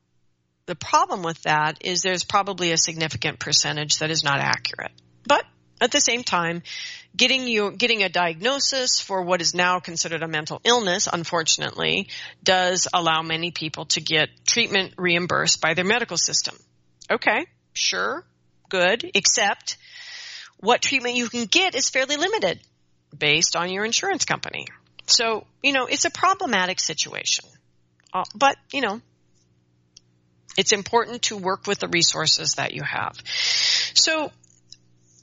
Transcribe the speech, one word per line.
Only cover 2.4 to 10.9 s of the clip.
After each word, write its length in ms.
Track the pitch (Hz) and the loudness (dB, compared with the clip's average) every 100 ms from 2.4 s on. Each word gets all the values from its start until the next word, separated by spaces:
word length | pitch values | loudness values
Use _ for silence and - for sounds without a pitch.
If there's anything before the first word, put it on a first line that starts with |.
| 196 185 175 | 0 -2 0
a 60 | 160 | 2
significant 640 | - 160 156 - 160 - | 0 -2 -4 -2 -4 -4
percentage 600 | - 151 151 151 147 - | 0 2 2 -2 -2 -2
that 100 | 156 | 0
is 140 | 160 | 0
not 160 | 151 139 | 0 0
accurate. 520 | 139 - - - - - _ _ - | 0 0 -4 -8 -12 -14 _ _ 2
But 180 | 285 - _ _ - | 2 2 _ _ -2
at 100 | 247 | 0
the 80 | 294 | 2
same 240 | 254 240 | 2 0
time, 380 | 247 180 170 170 - - - - - 185 | 0 0 0 -2 -8 -12 -12 -14 -8 2
getting 320 | 240 262 247 | 4 4 2
you, 240 | 220 202 | 0 0
getting 320 | 185 240 220 | 0 0 2
a 60 | 185 | 0
diagnosis 920 | 180 175 160 226 277 - 269 254 - | 2 0 0 -2 0 0 0 0 -2
for 240 | - 190 | -2 -2
what 180 | 175 180 | 0 0
is 120 | 151 175 | 0 2
now 240 | 180 180 | 2 0
considered 440 | 180 165 165 165 | -2 -6 -4 -4
a 40 | 160 | -4
mental 340 | 156 156 156 | -4 -6 0
illness, 440 | 220 240 196 | 2 4 2